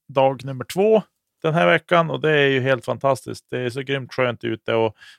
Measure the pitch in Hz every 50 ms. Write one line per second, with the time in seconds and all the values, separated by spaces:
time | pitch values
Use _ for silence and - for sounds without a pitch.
0 | _ - 131 139 135 135 135 120 123 135 135 127 120 - - 175 202 220 220 214
1 | - _ _ _ _ _ _ _ - 160 151 170 175 175 170 165 - - 180 170
2 | 165 156 139 131 131 156 156 147 139 139 135 131 123 135 131 120 - - 123 117
3 | - 139 135 - - 120 113 - - - 131 127 123 123 120 139 135 135 139 135
4 | 127 - - - 131 123 117 - - 117 113 - - - 117 113 113 110 - _
5 | - - -